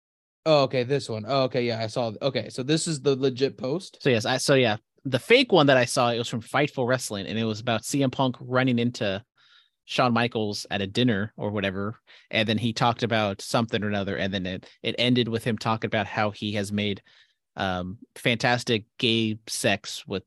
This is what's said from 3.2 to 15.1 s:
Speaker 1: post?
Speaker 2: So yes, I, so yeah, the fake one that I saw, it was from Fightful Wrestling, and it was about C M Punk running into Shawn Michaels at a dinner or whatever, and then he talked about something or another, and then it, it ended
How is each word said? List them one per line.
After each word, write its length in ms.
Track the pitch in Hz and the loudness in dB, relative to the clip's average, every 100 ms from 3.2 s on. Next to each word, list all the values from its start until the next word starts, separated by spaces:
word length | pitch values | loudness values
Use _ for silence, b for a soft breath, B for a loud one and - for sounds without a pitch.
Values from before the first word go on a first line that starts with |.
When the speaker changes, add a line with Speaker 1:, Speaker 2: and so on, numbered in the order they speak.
| 139 120 131 - | 0 0 -2 -2
Speaker 1:
post? 440 | 127 151 - - | -6 -6 -8 -2
Speaker 2:
So 60 | 143 | 2
yes, 160 | 117 113 | 2 2
I, 120 | 127 | 0
so 180 | - 139 | 4 4
yeah, 220 | 120 107 _ _ 135 | 4 2 _ _ -4
the 140 | 127 | -2
fake 320 | - 240 247 | 6 6 6
one 160 | 180 139 | 6 8
that 100 | 131 | 6
I 80 | 120 | 4
saw, 260 | - 120 | 2 2
it 60 | 117 | 0
was 120 | 120 | -2
from 120 | 120 | -6
Fightful 460 | 113 135 147 - 120 | -2 0 0 0 0
Wrestling, 380 | 127 - 104 92 | 0 -2 -6 -4
and 140 | 104 | -2
it 60 | 113 | -2
was 140 | 107 | -2
about 260 | 117 113 - | -2 -2 0
C 180 | 143 | 0
M 80 | 135 | 0
Punk 240 | - 131 123 | 2 0 -2
running 380 | 127 127 131 120 | -2 0 2 2
into 460 | 120 120 107 95 - b b b b _ - | 0 0 -2 -4 -8 b b b b _ -6
Shawn 280 | - 127 | 0 2
Michaels 520 | 117 120 117 107 104 - | 2 2 0 -2 -4 -6
at 100 | 101 | -4
a 60 | 98 | -2
dinner 460 | 104 123 101 110 - | 0 2 2 -2 -6
or 140 | 104 | -4
whatever, 480 | 104 98 95 101 120 B B B | -2 -2 -2 -6 -8 B B B
and 180 | - 110 | -2 0
then 100 | 110 | 0
he 160 | 117 | -2
talked 300 | 107 120 117 | 0 0 2
about 380 | 110 113 104 95 | 0 0 0 -4
something 420 | - 131 113 113 | -2 -2 0 -2
or 40 | 104 | -2
another, 280 | 104 98 82 | -2 -2 -4
and 180 | 95 | -2
then 120 | 95 90 | -4 -4
it, 200 | 92 B B | -8 B B
it 120 | - - | -6 0
ended 300 | 120 | 2